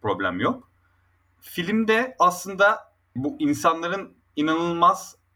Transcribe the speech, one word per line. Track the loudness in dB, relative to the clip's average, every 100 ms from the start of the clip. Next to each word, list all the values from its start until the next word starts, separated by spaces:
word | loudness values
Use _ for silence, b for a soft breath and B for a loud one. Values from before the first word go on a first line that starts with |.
problem | -4 -2 -2 -2
yok. | -2 -4 -10 _ _ _ _ _ _ _
Filmde | -14 -8 -2 0 2 2 0 2
aslında | 2 0 -4 2 2 2 -6 _ _ -6
bu | -6 -2
insanların | -2 2 0 0 -2 -6 -8 _ _ -4
inanılmaz, | 0 0 -2 2 4 2 -4 -20 _